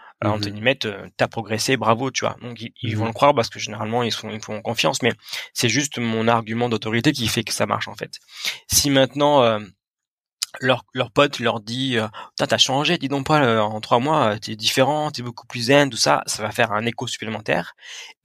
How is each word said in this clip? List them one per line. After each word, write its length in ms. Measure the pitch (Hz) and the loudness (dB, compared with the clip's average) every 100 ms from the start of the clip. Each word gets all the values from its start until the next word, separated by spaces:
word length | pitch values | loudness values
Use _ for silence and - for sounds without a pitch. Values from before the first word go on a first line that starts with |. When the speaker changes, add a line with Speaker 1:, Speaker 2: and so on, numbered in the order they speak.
| - _ | -20 _
Speaker 1:
euh, 40 | 104 | -2
Speaker 2:
Mhm. 60 | |
Speaker 1:
Anthony 280 | 104 107 104 | -2 -4 -2
Met, 240 | 117 139 110 | 0 0 -4
euh, 220 | 98 92 - | -8 -12 -2
t'as 140 | 123 | -2
progressé, 480 | - 107 110 - 131 | -2 -4 -2 0 2
bravo, 340 | 110 113 135 | 4 2 0
tu 140 | - 110 | -4 -4
vois. 100 | 104 | -6
Donc, 200 | 120 113 | -12 -12
ils, 120 | 113 - | -14 -10
ils 160 | 110 107 | -6 -2
vont 60 | 113 | -4
Speaker 2:
Mhm. 40 | |
Speaker 1:
le 40 | |
croire 200 | 113 143 | 4 4
parce 160 | 143 113 | 4 0
que 100 | 113 | -6
généralement, 440 | 107 107 110 117 | -8 -6 -4 -2
ils 80 | 120 | -2
sont, 180 | - 107 | -4 -8
ils 120 | 107 | -10
font 200 | - 107 | -10 -8
confiance. 400 | 110 117 156 135 | -4 -2 0 0
Mais 120 | 120 - - - - | -2 -2 -8 -12 -10
c'est 160 | - 117 | -2 0
juste 300 | 120 147 - | 0 -2 -4
mon 280 | 117 113 113 | -2 0 2
argument 400 | 117 110 117 120 | 2 0 -2 -2
d'autorité 440 | 110 110 113 147 | -2 -2 0 0
qui 140 | 139 113 | 0 -2
fait 160 | - 107 | -2 -4
que 80 | |
ça 120 | - 107 | -2 0
marche, 220 | 104 101 | 0 -2
en 80 | 104 | -10
fait. 240 | - - _ - - - - | -12 -14 _ -10 -8 -8 0
Si 200 | - 147 | 2 4
maintenant, 520 | 135 131 143 147 143 | 4 4 2 4 6
euh, 180 | 120 107 101 _ _ _ _ _ _ _ - - | 4 2 -6 _ _ _ _ _ _ _ -12 -2
leur, 240 | 127 123 - | 0 0 -2
leur 180 | 131 117 | -4 0
pote 280 | - 143 139 | 2 2 2
leur 220 | 117 110 | -2 -2
dit, 360 | 104 123 135 120 | -4 -4 0 0
euh, « 100 | 107 - - | -2 -6 -14
Putain, 160 | - 139 | -6 0
t'as 100 | 107 | 2
changé, 400 | - 131 151 175 | 2 2 0 0
dis 100 | 135 | -2
donc, 180 | 139 131 | -2 2
Paul, 160 | 151 | 4
euh, 220 | 131 113 | 4 4
en 160 | 107 107 | 0 -2
trois 180 | - 123 | 2 2
mois, 340 | 135 156 113 | 4 2 2
euh, 40 | 104 | 0
t'es 180 | - 107 | -6 -4
différent, 520 | 110 - 131 151 151 | 0 4 4 2 -2
t'es 140 | 139 | -6
beaucoup 240 | 123 - - | -10 -12 -12
plus 140 | 123 | -4
zen », 260 | 117 143 143 | 4 4 4
tout 60 | 110 | 2
ça, 260 | - 143 - | 2 2 -2
ça 180 | - | -6
va 80 | 107 | -4
faire 220 | 107 113 | 0 0
un 120 | 104 117 | 0 -2
écho 220 | - 123 | -4 -8
supplémentaire. 640 | - 110 110 110 147 170 - - - - - | -8 -8 -6 -2 -2 -4 -14 -18 -18 -18 -2